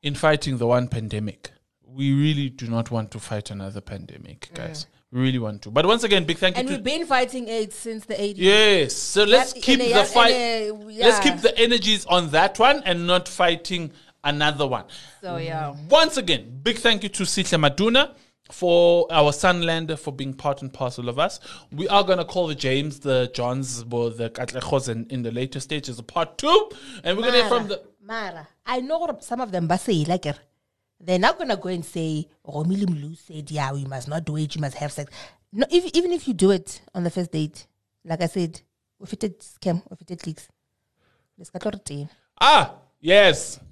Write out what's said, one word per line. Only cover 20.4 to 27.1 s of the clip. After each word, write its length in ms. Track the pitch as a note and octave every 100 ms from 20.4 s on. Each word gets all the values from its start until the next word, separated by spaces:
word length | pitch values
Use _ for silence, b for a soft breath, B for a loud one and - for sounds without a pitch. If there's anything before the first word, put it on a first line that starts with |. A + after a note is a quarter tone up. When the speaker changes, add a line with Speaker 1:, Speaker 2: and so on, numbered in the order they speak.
| D3 C3+
Speaker 1:
and 100 | C3+
parcel 380 | - B2+ B2+ A#2+
of 100 | A#2+
us. 220 | F3 - B B B
We 160 | C#3+ F#3+
are 160 | G3+
gonna 200 | F#3 F3+ E3
call 200 | F#3 E3+
the 80 |
James, 460 | C#3+ C3 C3+ D3+ C#3
the 300 | D3 C3 B2
Johns, 500 | - B2 B2+ C3 A#2+
bo-, 260 | A#2 A#2+ A#2
the 180 | A2+ A2+
Katlejos 640 | A2+ B2 B2+ - C#3 B2
in, 160 | A2+ A2+
in 140 | B2+
the 80 | A#2
later 260 | A#2 C3 C3+
stages 380 | - D3+ C#3 A#2
of 80 | A#2+
part 300 | - D#3+ -
two. 320 | C#4+ F#4+ G#4+ B B G#3+
And 140 | -